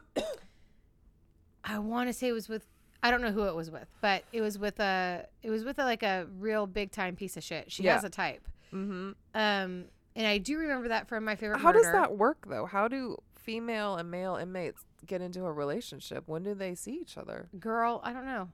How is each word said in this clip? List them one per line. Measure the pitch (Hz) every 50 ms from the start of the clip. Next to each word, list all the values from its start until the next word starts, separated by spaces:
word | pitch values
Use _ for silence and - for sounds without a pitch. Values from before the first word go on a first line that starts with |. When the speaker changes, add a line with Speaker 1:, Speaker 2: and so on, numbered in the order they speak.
| - _ -
Speaker 1:
<coughs> | - 622 640 539 - - - - - - - - - _ _ _ _ _ - _ _ _ _ _ _ _ _ _ _ -
I | 196 214 208
wanna | 208 220 233 247 247 247 233
say | - 254
it | 247 233
was | 226 - 214
with, | 220 214 - - _ _ _ - _ _
I | 240 240
don't | 247 240
know | 247 214
who | 196 220 202
it | 190 160
was | 165 160 160
with, | 156 113 - - - -
but | 220 202 190 - - -
it | 240 226
was | 214 214 202 196
with | 208 202 - -
a, | 208 196 190 185 180 180 175 170 - - _ _
it | - 220
was | 220 220 220
with | 269 - 294
a, | 269
like, | 247 226 220 226
a | 196 190 185 170 190 190
real | 185 202 220 214 214 202
big | 190 185 208 202 190
time | - 214 185 180 180
piece | - 196 180 -
of | 165 -
shit. | - 170 147 - -
She | - - 185
Speaker 2:
Yeah. | 180 156
Speaker 1:
has | - 208
a | 180
type. | - 190 175 147 - - - - - - - -
Speaker 2:
Mm-hmm. | - 190 190 202 185 180 190 196 - - _ - -
Speaker 1:
Um, | 220 214 208 202 196 190 185 180 180 - - - _ _ _ _
and | 233 220
I | 208 208
do | 202 180 262 302
remember | 320 320 294 269 254 233 233
that | 226 214 -
from | - 233 214 220
My | 214 214
Favorite | - 185 208 214 277
Speaker 2:
How | 285 339
Speaker 1:
Murder. | 370 453 440
Speaker 2:
does | - 349
that | 381 320 - 208
work | 196 214 277 320 - -
though? | 196 - 107 156
How | 185 202 196 214 233
do | 269 269 254 214 - - - _ -
female | - - 233 220 226 233 233 226 214 208 202 190
and | 170 170 170
male | 175 180 185 185 175
inmates | - 170 185 185 185 165 127 - - - - _ _ -
get | - 190 180
into | 180 180 180 185 185
a | 165
relationship? | 151 147 143 143 160 240 - - 143 - - - - 135 -
When | 160 156 165 185
do | 208 208
they | 190 190 180 180
see | - - 208 277
each | 359 - - -
other? | - - - - - 175 170 202 175
Speaker 1:
Girl, | 220 226 226 233 233 240 233 - -
I | 233 240
don't | 262 262
know. | 269 254 208 185 175